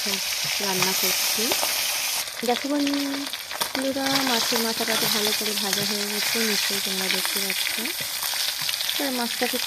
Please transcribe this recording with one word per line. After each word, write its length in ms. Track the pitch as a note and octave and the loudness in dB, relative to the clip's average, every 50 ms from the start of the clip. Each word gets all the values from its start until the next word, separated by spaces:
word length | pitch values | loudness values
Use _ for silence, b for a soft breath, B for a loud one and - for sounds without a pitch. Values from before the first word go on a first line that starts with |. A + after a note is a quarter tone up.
শাক 200 | - G#3 G3 F#3+ - - - - - - - - G3+ | 0 0 0 -2 -2 -2 -2 -2 -2 -2 -2 -2 0
রান্না 280 | G3 F#3 F#3 F#3 F#3 F#3+ - | 0 2 2 2 2 2 2
করছি। 420 | - F#3 F#3 - - - - - G#3+ C4+ - - - - - - - - - - - - - - - - - - A#3+ | 2 2 2 2 2 2 2 2 2 2 2 2 2 0 0 0 0 0 0 0 -2 -2 -2 -2 -4 -4 -4 -2 0
দেখো 180 | A3+ A#3+ A#3 - C4+ | 2 2 2 2 0
বন্ধুরা, 1300 | D4 D4 C#4+ C#4+ C#4+ C#4+ C#4+ C#4 C#4 C#4 C#4+ C#4 - - - - - - - - - C4+ C4 C4+ C4 C#4 C4+ C4+ C4+ C#4 C4+ C4 | 2 2 2 2 2 0 0 -2 -2 -4 -4 -6 -6 -8 -8 -8 -4 -4 -4 -2 -2 -2 0 0 0 0 0 2 2 2 4 4
মাছের 300 | A#3+ A3+ A3 - B3 A3+ A3+ | 2 2 2 2 2 2 2
মাথাটা 300 | A3+ A3+ - A#3 A3+ A3 G#3+ | 0 0 0 0 0 2 2
তো 40 | A#3 G#3+ - | 2 2 2
ভালো 160 | G#3+ G#3 G#3+ G#3 | 2 2 2 2
করে 160 | - A3 G#3+ G#3 G3+ | 2 0 0 0 0
ভাজা 220 | G#3 G3 F#3+ G3+ G3+ G3+ | 0 0 0 0 0 0
হয়ে 160 | G#3+ G#3 G#3 G#3 | 0 -2 -2 -2
গেছে, 260 | G#3 G#3 - - - A3+ A3+ A3 | -2 0 0 0 2 2 2 2
নিশ্চয়ই 320 | G#3 F#3+ - - G3 G3 - | 2 2 0 0 0 0 -2
তোমরা 220 | G3+ F#3+ F#3 F#3+ F#3 F#3 | -2 -2 0 0 0 0
দেখতে 220 | F#3+ - - - G3+ G3 | 0 0 0 0 0 -2
পাচ্ছ। 300 | G3 F#3 - - - - - A3 D4 - - - - - - - - - - - - - - - - - - - - | -2 -2 -2 -2 -2 -2 -2 -2 -4 -4 -4 -4 -4 -4 -4 -2 -2 -2 0 0 0 -2 0 -2 -2 -2 -2 -2 -2
এবার 200 | - - C#4+ C#4 B3+ B3 | -2 0 0 0 0 -2
মাছটাকে 380 | A#3 A#3 - - B3 A#3+ - A#3+ - | -2 -2 0 0 0 0 0 -2 -2